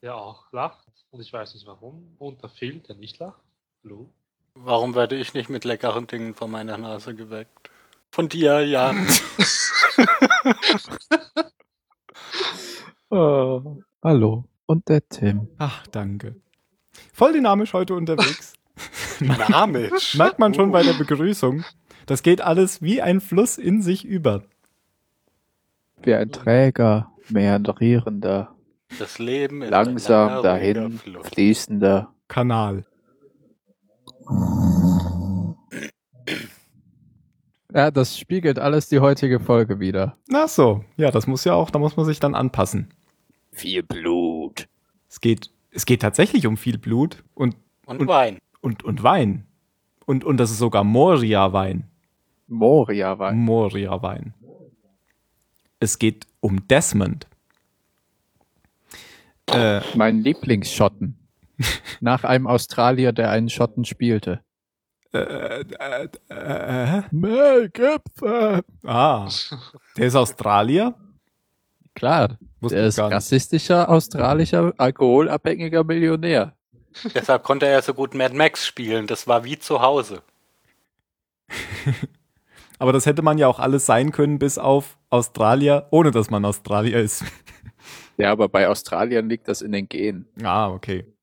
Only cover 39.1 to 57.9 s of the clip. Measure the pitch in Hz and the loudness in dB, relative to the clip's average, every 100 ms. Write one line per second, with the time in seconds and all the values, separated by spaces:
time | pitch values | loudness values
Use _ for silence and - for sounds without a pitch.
39.1 | 139 139 123 - 120 110 101 95 95 95 | 2 0 -2 2 2 2 -2 -4 -2 -4
40.1 | - _ 269 311 - 131 101 - - 151 | -6 _ -2 0 4 2 2 -4 -2 0
41.1 | 117 110 131 - 175 160 147 147 - 156 | 2 -2 -2 0 2 2 0 -2 0 -2
42.1 | 151 143 139 131 - - - - _ _ | 0 -2 0 -4 0 -2 -2 -8 _ _
43.1 | _ _ _ _ - - 92 85 90 82 | _ _ _ _ -14 -8 -6 -6 -8 -2
44.1 | 87 87 82 73 - - _ _ _ _ | 0 -2 -4 -10 -12 -18 _ _ _ _
45.1 | - 117 113 - _ _ - - 123 110 | -4 0 0 -4 _ _ -12 0 0 0
46.1 | - 196 277 131 110 - 113 113 117 151 | 2 2 2 0 -2 -4 -6 -4 -2 -2
47.1 | - _ _ 131 - _ _ - 127 139 | -4 _ _ -4 -4 _ _ -8 -2 2
48.1 | 165 123 92 _ _ 135 113 - 110 107 | 2 2 -2 _ _ -8 -6 -6 0 2
49.1 | 185 117 117 - _ _ _ _ _ - | 4 2 0 -8 _ _ _ _ _ -4
50.1 | 131 143 135 117 110 117 104 101 113 165 | -4 0 0 0 0 0 2 2 4 6
51.1 | 165 113 104 98 98 95 95 - _ _ | 4 2 2 2 2 -2 -6 -10 _ _
52.1 | _ _ _ _ 117 113 151 117 104 95 | _ _ _ _ 0 4 4 4 -2 -2
53.1 | 95 95 110 117 113 104 101 98 92 104 | -2 -2 0 2 2 0 -2 -6 -6 -6
54.1 | - - - - - - _ _ _ _ | -10 -14 -18 -20 -20 -20 _ _ _ _
55.1 | _ _ _ _ _ _ _ 113 - 110 | _ _ _ _ _ _ _ -6 0 -2
56.1 | - - _ 107 95 - 135 - - 98 | -2 -14 _ -2 -2 2 2 4 0 0
57.1 | - - _ _ _ _ _ _ | -4 -12 _ _ _ _ _ _